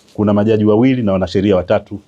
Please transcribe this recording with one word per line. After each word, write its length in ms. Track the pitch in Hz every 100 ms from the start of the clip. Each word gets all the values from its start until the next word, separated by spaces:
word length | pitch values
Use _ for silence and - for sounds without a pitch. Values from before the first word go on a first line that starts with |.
| _
Kuna 200 | - 107
majaji 320 | 104 104 110 107
wawili 380 | 107 131 131
na 80 | 107
wanasheria 420 | 95 92 104 98 92
watatu. 440 | 90 104 - 101